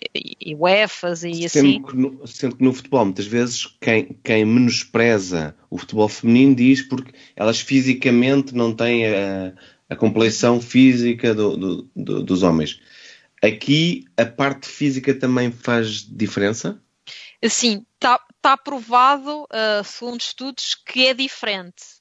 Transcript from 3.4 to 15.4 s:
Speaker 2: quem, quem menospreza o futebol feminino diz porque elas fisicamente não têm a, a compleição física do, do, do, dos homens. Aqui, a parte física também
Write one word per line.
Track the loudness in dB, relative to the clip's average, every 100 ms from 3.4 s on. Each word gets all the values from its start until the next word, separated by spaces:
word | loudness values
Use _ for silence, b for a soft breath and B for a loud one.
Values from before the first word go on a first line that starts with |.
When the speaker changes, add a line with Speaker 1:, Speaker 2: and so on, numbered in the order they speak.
| -2 -4 -10 _
Speaker 2:
quem, | 0 0 0 -8
quem | -2 0 4
menospreza | 4 4 0 -4 0 2 2 0 -4 -6 -10 _
o | -14
futebol | -8 -2 0
feminino | 0 2 6 6 6
diz | 4 2
porque | 0 -8 -10 b b -4
elas | -2 -2
fisicamente | 0 0 2 0 2 2 4 2 0
não | -2 -2 0
têm | -2 0 0
a, | -2 -2 -4 -8 -12 b b _
a | -2
compleição | 0 2 2 2 2 2
física | 2 6 6 6 0 0 0
do, | 2 0 0
do, | -4 -6 -8 -10
do, | -6 -6
dos | -2 0
homens. | 2 2 0 -8 b b b b b _
Aqui, | -2 0 0 2 2 -2 -6 -2
a | -2
parte | 0 -4 -4 -10
física | -4 -2 -2 -2 -2
também | 0 0